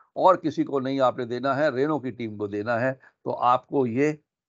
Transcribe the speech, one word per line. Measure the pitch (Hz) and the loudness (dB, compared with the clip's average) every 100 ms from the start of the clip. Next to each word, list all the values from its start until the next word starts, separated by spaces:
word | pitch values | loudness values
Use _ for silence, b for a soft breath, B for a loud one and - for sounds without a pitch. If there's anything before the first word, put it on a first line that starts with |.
| b - | b 2
और | 165 175 | 4 4
किसी | 160 160 | 2 -2
को | 151 139 | -2 -2
नहीं | 127 135 | -2 2
आपने | 127 117 117 | 2 0 -4
देना | 123 131 | -4 -2
है, | 135 151 123 | 0 0 0
रेनो | 147 151 | 0 -2
की | 127 | -4
टीम | 101 113 104 | -8 -8 -6
को | 104 | -6
देना | 104 107 120 | -4 -2 0
है, | 131 | 0
तो | 131 - _ 127 | -4 -12 _ -8
आपको | 123 123 127 - 139 127 | 0 2 2 2 0 0
ये | 113 151 151 _ _ | 2 0 -2 _ _